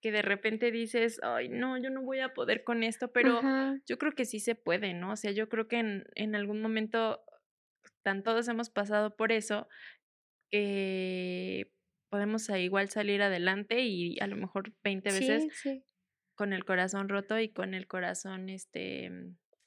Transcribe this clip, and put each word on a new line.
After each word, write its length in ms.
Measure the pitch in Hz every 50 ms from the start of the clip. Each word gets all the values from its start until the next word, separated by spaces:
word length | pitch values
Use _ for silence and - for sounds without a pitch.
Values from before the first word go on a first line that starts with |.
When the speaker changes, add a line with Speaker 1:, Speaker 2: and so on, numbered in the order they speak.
| -
Speaker 1:
que 100 | 226 214
de 100 | 214 208
repente 480 | 202 202 196 - 220 220 220 240 240
dices: 500 | 226 233 233 220 220 240 226 233 226 - -
"Ay, 260 | - - - 247 247
no, 280 | 240 240 247 262 254 254
yo 120 | 247 269
no 120 | 269 262 262
voy 180 | 247 269 262
a 140 | 262 254 262
poder 300 | - 240 - 214 226 -
con 180 | - 233 233 226
esto", 280 | 226 226 - - 240 -
pero 300 | 247 277 262 240 233 247
Speaker 2:
Ajá. 380 | 269 269 269 269 269 277 269 _
Speaker 1:
yo 120 | - - -
creo 140 | - 302 302
que 120 | 294 254
sí 140 | - - 214
se 140 | 208 - 233
puede, 400 | 226 _ - 170 185 208 196 175
¿no? 180 | 175 175 190 214
O 40 |
sea, 160 | 214 - 208 202
yo 160 | 208 220 214
creo 200 | 233 220 226 220
que 100 | 233 233
en, 260 | 233 214 202 196 - - -
en 180 | - 208 214 214
algún 240 | 208 202 202 208 214 220
momento 600 | 220 220 220 220 220 220 226 226 220 - - - - - - _ _ _ _ _ _ _ _ _ - _ _ _
tan 180 | 196 196 196 196
todos 260 | 226 226 226 240 233
hemos 220 | 233 226 240 226
pasado 460 | _ 208 202 202 214 208 214 214 208
por 160 | - 220 220 226
eso, 360 | 220 214 - 208 208 - - - - - - - _ _ _ _ _ _ _ _ _ _ _
que 1200 | - 208 208 202 202 196 196 190 190 190 185 185 185 185 180 180 180 180 185 185 190 190 196 _ _ _ _ _ _ _ _ _
podemos 400 | - 202 202 208 220 220 220 -
a 80 | 202 190
igual 280 | 180 180 190 196 196 202
salir 320 | - 220 208 202 202 202 202
adelante 580 | 202 190 175 175 185 190 196 208 202 226 240 262
y 360 | 240 196 175 175 170 170 -
a 60 | - 202
lo 80 | 202
mejor 380 | 208 190 185 - 196 190 220 - _ _
veinte 280 | 202 196 190 190 208 196
veces 340 | 190 269 254 - - 311
Speaker 2:
Sí, 40 | 311 -
sí. 300 | - - 285 269 262 262 _ _ _ _ _ _ _ _ _ _
Speaker 1:
con 160 | - 208 202 196
el 100 | 185 -
corazón 440 | - 190 180 180 190 196 196 196 196
roto 280 | 202 202 196 196 214 220
y 100 | 226 220 220
con 220 | - 185 190 190
el 120 | 185 185 _
corazón, 600 | - 185 180 180 185 - - 196 190 190 185 190
este, 600 | 190 190 - _ _ - 185 190 190 - 185 185
mm, 280 | 185 185 180 180 180 _ _ _ _ _ _